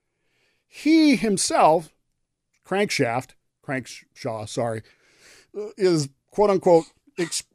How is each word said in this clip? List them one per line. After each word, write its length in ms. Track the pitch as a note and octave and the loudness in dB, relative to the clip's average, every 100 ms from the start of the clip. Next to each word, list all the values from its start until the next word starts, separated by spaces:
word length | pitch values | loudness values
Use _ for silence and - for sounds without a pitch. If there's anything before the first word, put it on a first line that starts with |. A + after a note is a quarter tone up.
| _ _ _ _ _ _ _ | _ _ _ _ _ _ _
he 480 | - D4 D#4+ D4+ G#3 | -6 2 4 4 2
himself, 720 | A3 F#3+ - D#4 E3 E3+ - _ _ _ _ _ _ _ - | 0 -2 -2 2 4 2 -4 _ _ _ _ _ _ _ -6
Crankshaft, 640 | G3 G#2+ - A#2+ B2 - _ _ _ - | -4 -2 -2 -2 -4 -8 _ _ _ -10
Crankshaw, 800 | C3 A#2 - _ - B2+ A2 G#2+ | -10 -10 -18 _ -12 -10 -8 -8
sorry, 340 | C3 A#2 A2 - _ _ _ - - _ G3+ | -6 -6 -6 -12 _ _ _ -20 -20 _ -14
uh, 100 | G#3+ - | -12 -2
is 320 | F#3 E3 C#3 _ _ | 0 2 -2 _ _
quote 180 | - G#3 | 0 0
unquote 360 | F#3+ F#3 E3 E3 _ _ - | 2 4 4 2 _ _ -8
ex-, 260 | E3 - - | -6 -8 -12